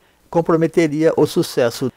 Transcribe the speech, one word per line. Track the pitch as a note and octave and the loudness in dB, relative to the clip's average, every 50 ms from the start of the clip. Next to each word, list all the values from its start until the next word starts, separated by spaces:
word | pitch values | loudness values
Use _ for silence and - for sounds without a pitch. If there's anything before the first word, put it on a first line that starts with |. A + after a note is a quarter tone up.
| _ _ _ _ _ - | _ _ _ _ _ -6
comprometeria | - F3 E3 - E3+ D#3+ E3 D#3 - F3+ E3+ D#3 C#3+ D#3 D#3 D#3+ - | -4 -2 0 0 2 2 0 0 0 0 0 0 0 0 0 2 2
o | - D3+ | 2 0
sucesso | D3 - F#3 E3 - - D3+ B2+ A#2 - - C#3 B2 - | 0 0 -2 -4 -2 -2 -2 -2 -2 -2 -4 -6 -8 -8